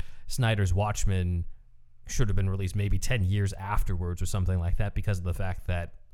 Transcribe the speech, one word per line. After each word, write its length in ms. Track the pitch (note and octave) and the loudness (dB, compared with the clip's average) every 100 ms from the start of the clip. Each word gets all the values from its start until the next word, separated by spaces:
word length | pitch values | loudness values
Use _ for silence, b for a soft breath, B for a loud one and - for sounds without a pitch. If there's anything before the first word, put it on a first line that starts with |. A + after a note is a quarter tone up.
| B B B | B B B
Snyder's 460 | A2+ A2+ G#2+ F#2+ | 0 2 2 2
Watchmen 680 | F2+ G#2 G#2 - F#2+ F2+ F2 E2+ - - - - - - | 2 0 2 2 2 0 0 -4 -8 -16 -20 -20 -20 -6
should 220 | - A#2 | 0 2
have 80 | G#2 | 4
been 120 | G2 | 2
released 280 | F#2+ F#2+ G#2 | 0 -2 -2
maybe 200 | G2+ F#2+ | 2 2
ten 240 | - B2+ | 2 2
years 280 | F#2 G2+ G2+ | 2 2 0
afterwards 680 | G#2 G2 G#2+ G#2 F2+ F2 F2 | -2 -2 0 0 0 -2 -2
or 40 | F2 | -2
something 340 | G#2 F#2 F#2 | 0 0 0
like 180 | E2+ - | 2 2
that, 180 | G#2 - | 0 0
because 220 | - F#2+ | 0 0
of 80 | F2+ | -2
the 80 | |
fact 340 | E2+ F#2 F2+ - | -2 -2 -4 -4
that, 280 | F2 E2+ - - | -4 -4 -12 -12